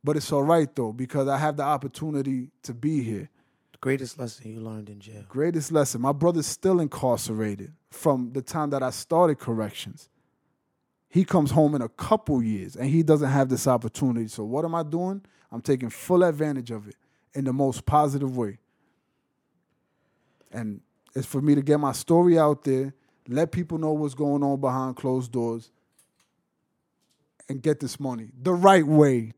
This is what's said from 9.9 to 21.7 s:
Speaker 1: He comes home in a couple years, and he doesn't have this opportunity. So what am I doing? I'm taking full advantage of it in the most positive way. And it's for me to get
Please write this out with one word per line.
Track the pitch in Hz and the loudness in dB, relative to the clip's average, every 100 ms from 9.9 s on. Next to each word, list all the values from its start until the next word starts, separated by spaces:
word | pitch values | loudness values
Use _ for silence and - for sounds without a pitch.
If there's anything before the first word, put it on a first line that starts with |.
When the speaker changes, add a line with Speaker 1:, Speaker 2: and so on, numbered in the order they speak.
| - - _ _ _ _ _ _ _ _ _ _ | -16 -20 _ _ _ _ _ _ _ _ _ _
Speaker 1:
He | 175 190 | 0 2
comes | 190 143 | 2 4
home | 156 151 147 | 4 4 2
in | |
a | 117 | -4
couple | - - 220 - 139 | -8 0 0 2 0
years, | 113 104 92 - | 0 -4 -6 -6
and | 135 | 0
he | 160 | 2
doesn't | 156 151 139 | 4 4 4
have | 139 131 | 2 2
this | 135 139 | 0 2
opportunity. | 123 113 - 135 117 110 | 0 -2 -2 -2 -2 -6
So | - | -8
what | 107 135 | -6 -4
am | 165 165 | -4 -4
I | |
doing? | 156 165 185 196 _ _ _ | -4 -4 -4 -8 _ _ _
I'm | 123 | -12
taking | 139 131 123 | -2 -2 -2
full | - - 180 | -12 0 4
advantage | 180 147 151 139 120 | 4 2 -4 -4 -8
of | 110 104 | -12 -14
it | - _ _ _ | -20 _ _ _
in | - 135 | -6 -4
the | |
most | 131 135 123 - | 0 0 0 2
positive | 151 151 139 139 127 | 4 4 0 -4 -4
way. | 110 110 _ _ _ _ _ _ _ _ _ _ _ _ _ _ _ _ _ _ _ | -6 -6 _ _ _ _ _ _ _ _ _ _ _ _ _ _ _ _ _ _ _
And | 113 110 101 _ _ _ 135 | -10 -10 -10 _ _ _ -10
it's | - | -6
for | 139 | -2
me | 147 143 | 2 2
to | |
get | 135 | 4